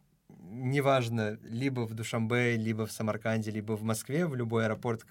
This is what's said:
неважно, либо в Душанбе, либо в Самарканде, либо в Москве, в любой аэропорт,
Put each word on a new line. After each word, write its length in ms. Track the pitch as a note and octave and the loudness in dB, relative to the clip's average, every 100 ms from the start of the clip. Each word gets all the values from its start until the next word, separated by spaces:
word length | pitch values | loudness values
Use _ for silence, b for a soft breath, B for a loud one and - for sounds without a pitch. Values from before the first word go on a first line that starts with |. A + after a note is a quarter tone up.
| _ _ - - | _ _ -20 -20
неважно, 1000 | F2 A#2 B2+ C#3+ C#3 C3 A#2 A#2 G#2+ G#2+ | -14 -4 0 2 4 4 4 2 0 -2
либо 380 | - A#2 C3+ B2 A2 | -6 -2 0 0 -4
в 60 | |
Душанбе, 600 | A2+ A2+ A#2 A2+ A#2+ A#2+ A#2 | -4 -4 -2 2 4 4 2
либо 300 | A2 A2 G#2+ | 0 0 -2
в 60 | |
Самарканде, 580 | - A2 G#2+ A2+ A2 A2 | -2 -2 -2 0 0 -2
либо 260 | G#2+ G#2 G#2+ | -4 -4 -2
в 60 | |
Москве, 440 | A2 A2+ - D3 F3 | -2 -2 -2 -2 0
в 80 | |
любой 300 | B2+ A2+ A2+ | -2 0 2
аэропорт, 400 | A2 G#2+ B2 A2+ - | 2 0 -2 -4 -4